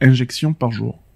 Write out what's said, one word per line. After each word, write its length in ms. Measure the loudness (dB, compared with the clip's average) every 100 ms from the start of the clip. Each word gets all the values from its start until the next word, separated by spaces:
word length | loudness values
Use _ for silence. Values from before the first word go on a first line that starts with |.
injections 540 | 4 4 0 -4 -4
par 180 | -2 -4
jour. 260 | -4 -8 -10 _